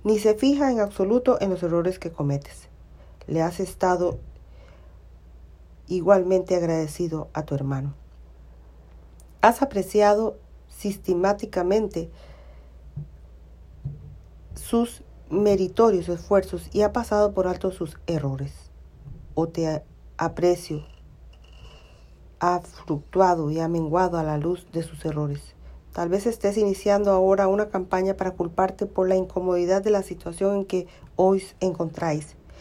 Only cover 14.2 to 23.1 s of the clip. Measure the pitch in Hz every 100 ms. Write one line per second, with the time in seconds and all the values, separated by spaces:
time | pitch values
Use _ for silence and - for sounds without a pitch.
14.2 | - - - - - 233 233 - - -
15.2 | - 175 208 196 185 - 226 190 170 170
16.2 | - 202 190 175 - 202 208 240 233 208
17.2 | 208 202 185 180 190 185 160 - - 165
18.2 | 139 135 139 - - - - - - -
19.2 | - - 165 170 160 156 - - - -
20.2 | 165 165 175 175 - 151 - - - -
21.2 | - - - - - - - - - -
22.2 | - - 175 180 175 - - 147 -